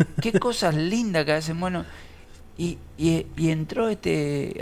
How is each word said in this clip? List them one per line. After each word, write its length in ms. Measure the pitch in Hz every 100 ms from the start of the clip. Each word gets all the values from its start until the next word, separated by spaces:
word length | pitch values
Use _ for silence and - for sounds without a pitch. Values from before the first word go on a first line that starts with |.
| - 147
qué 100 | 226
cosas 420 | 202 247 226 185
lindas 520 | 151 170 233 220 165 147
que 60 |
hacen, 280 | 156 160 165
bueno, 240 | 185 175 - - - - - - - -
y, 220 | 170 - - -
y, 300 | 165 165 - 151
y 140 | 160
entró 400 | 160 151 - 226
este 640 | 202 175 160 143 143 - -